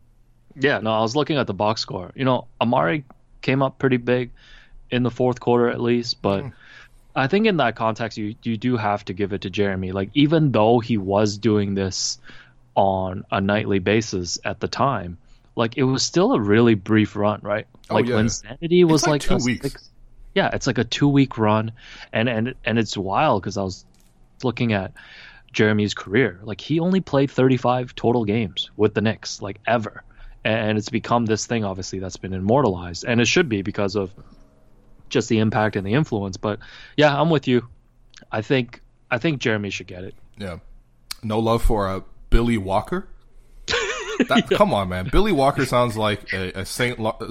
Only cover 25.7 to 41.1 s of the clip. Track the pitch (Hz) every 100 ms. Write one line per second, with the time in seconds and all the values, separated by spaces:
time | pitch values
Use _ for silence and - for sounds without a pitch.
25.7 | 107 104 - - 104 117 90 110 101 -
26.7 | 160 170 185 - 139 139 - 131 123 120
27.7 | 127 123 - 110 123 104 110 101 - -
28.7 | - 104 104 107 101 - - 104 101 -
29.7 | 117 104 - - - - - 113 113 107
30.7 | 107 101 117 - 120 113 110 - 117 101
31.7 | 95 92 95 95 - 95 92 95 131 127
32.7 | 87 87 85 - 117 117 233 165 104 98
33.7 | 101 101 101 92 - - - - _ -
34.7 | - - - - 131 110 110 110 110 107
35.7 | 104 98 127 156 110 98 95 107 104 -
36.7 | - - - 147 143 160 151 - 123 117
37.7 | - _ _ _ - - 110 107 135 120
38.7 | - - _ - 120 165 135 123 107 101
39.7 | - 92 92 95 - - - 98 85 -
40.7 | - _ _ -